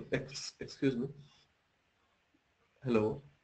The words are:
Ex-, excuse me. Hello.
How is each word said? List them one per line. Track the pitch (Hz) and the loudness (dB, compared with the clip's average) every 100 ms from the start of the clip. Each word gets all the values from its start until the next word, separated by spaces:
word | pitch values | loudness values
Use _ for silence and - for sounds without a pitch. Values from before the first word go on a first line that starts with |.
| - | -2
Ex-, | 131 - - - - | -2 -2 -10 -12 -12
excuse | - - 135 120 | -12 0 2 2
me. | 131 - - - _ _ _ _ _ _ _ _ _ _ _ _ _ _ | -2 -6 -20 -20 _ _ _ _ _ _ _ _ _ _ _ _ _ _
Hello. | 131 110 107 143 - _ | 2 4 4 0 -10 _